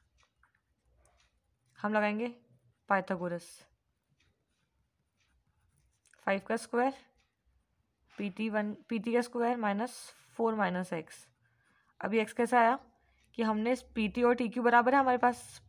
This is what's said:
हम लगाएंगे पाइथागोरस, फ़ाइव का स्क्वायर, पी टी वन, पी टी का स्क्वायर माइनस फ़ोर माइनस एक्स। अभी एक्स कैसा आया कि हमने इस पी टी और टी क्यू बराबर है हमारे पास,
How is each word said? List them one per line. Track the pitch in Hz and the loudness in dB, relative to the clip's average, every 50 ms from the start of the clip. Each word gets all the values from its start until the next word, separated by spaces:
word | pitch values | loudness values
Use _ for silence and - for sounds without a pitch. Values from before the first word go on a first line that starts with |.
| _ _ _ _ _ _ _ _ _ _ _ _ _ _ _ _ _ _ _ _ _ _ _ _ _ _ _ _ _ _ _ _ _ _ _ - | _ _ _ _ _ _ _ _ _ _ _ _ _ _ _ _ _ _ _ _ _ _ _ _ _ _ _ _ _ _ _ _ _ _ _ -8
हम | - 208 214 | -4 -2 0
लगाएंगे | 214 208 208 208 214 233 240 240 - _ _ _ _ _ _ _ _ _ - | 2 2 0 0 -2 -4 -6 -8 -10 _ _ _ _ _ _ _ _ _ 0
पाइथागोरस, | 202 190 185 - 196 170 175 175 175 170 - - - - - _ _ _ _ _ _ _ _ _ _ _ _ _ _ _ _ _ _ _ _ _ _ _ _ _ _ _ _ _ _ _ _ _ _ _ _ _ _ _ _ _ _ _ _ _ _ _ _ _ _ _ _ | 0 0 2 -2 -4 -4 -4 -4 -6 -8 -10 -14 -20 -20 -20 _ _ _ _ _ _ _ _ _ _ _ _ _ _ _ _ _ _ _ _ _ _ _ _ _ _ _ _ _ _ _ _ _ _ _ _ _ _ _ _ _ _ _ _ _ _ _ _ _ _ _ _
फ़ाइव | - 196 196 196 - | -2 -2 -2 -2 -4
का | 226 226 | -6 -6
स्क्वायर, | - - - 233 247 269 269 - - _ _ _ _ _ _ _ _ _ _ _ _ _ _ _ _ _ _ _ _ _ _ | -6 -4 -2 0 0 0 -2 -6 -12 _ _ _ _ _ _ _ _ _ _ _ _ _ _ _ _ _ _ _ _ _ _
पी | - 208 202 | -8 -8 -8
टी | 180 - 214 226 | -6 -6 -6 -4
वन, | 208 214 208 208 208 - - - | -2 -2 -2 -4 -6 -10 -8 -6
पी | 233 226 | -6 -4
टी | 190 233 226 | -2 0 0
का | 240 240 | 0 0
स्क्वायर | 240 - 240 233 233 247 240 | -2 -2 -2 -2 0 0 0
माइनस | 220 208 196 202 226 247 - - - - - - _ _ _ | 0 -2 0 -2 -2 -6 -8 -12 -18 -20 -20 -20 _ _ _
फ़ोर | - 226 226 220 | -2 -2 -2 0
माइनस | 214 202 180 180 180 185 175 - | 0 0 0 -2 -4 -4 -6 -6
एक्स। | 165 160 - - - - _ _ _ _ _ _ _ _ _ _ _ _ _ _ _ | -8 -8 -12 -18 -20 -20 _ _ _ _ _ _ _ _ _ _ _ _ _ _ _
अभी | - 190 208 226 | -6 -2 0 0
एक्स | 220 220 - | 0 -2 -2
कैसा | - 240 233 247 240 | -4 -2 2 4 4
आया | 233 226 254 269 - - _ _ _ _ _ _ _ _ _ - | 4 4 2 0 -4 -12 _ _ _ _ _ _ _ _ _ -4
कि | 226 | -2
हमने | 220 214 214 214 240 254 | -2 0 0 0 -2 -2
इस | 247 - - - | -2 -4 -6 -4
पी | 233 220 208 | -2 -2 -2
टी | 185 240 240 | 0 2 2
और | 240 247 | 2 2
टी | 247 254 220 | 2 0 -2
क्यू | - 247 233 | -2 0 2
बराबर | 240 233 240 233 254 269 | 4 6 6 6 6 4
है | 277 | 4
हमारे | 277 262 247 247 | 4 4 2 4
पास, | 247 247 240 - - - - - - | 2 2 0 0 -6 -18 -20 -20 -20